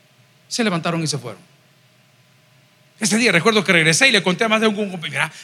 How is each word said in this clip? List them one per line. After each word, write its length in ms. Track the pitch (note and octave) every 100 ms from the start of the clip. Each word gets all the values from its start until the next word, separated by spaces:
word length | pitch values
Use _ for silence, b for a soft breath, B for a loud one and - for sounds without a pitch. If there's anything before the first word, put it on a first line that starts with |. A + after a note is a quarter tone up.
| _ _ _ _ _
se 160 | -
levantaron 380 | A3 E3+ E3+ E3
y 40 | D#3
se 100 | C#3+
fueron. 340 | A#2+ G2 _ _ _ _ _ _ _ _ _ _ _ _ _ _ _ _
Ese 160 | A3 A3
día 140 | A#3+
recuerdo 320 | E3+ G3 G#3+
que 100 | E3+
regresé 360 | F3 D#3+ D#3 C4+
y 20 |
le 100 | G#3
conté 220 | F#3 F3+
a 40 | A3+
más 140 | A3
de 60 | A3
un 80 | G3+
compañero: 260 | G3+ F3+
"Mira, 320 | D#3 C3+ D#3 B